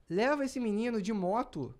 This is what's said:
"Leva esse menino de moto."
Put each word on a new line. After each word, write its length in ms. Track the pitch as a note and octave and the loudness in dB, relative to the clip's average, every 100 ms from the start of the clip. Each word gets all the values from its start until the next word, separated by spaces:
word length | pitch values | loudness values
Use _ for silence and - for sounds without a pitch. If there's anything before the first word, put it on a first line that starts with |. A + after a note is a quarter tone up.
| - | -4
"Leva 360 | F3 A#3+ D4 | 0 2 2
esse 160 | C4+ C4+ | 0 -2
menino 400 | A#3 G3+ A#3+ A3+ | 0 0 0 0
de 140 | F#3+ | 0
moto." 600 | G#3+ F3+ G#3+ B3+ E3+ B2+ - | 0 0 0 -2 -4 -8 -8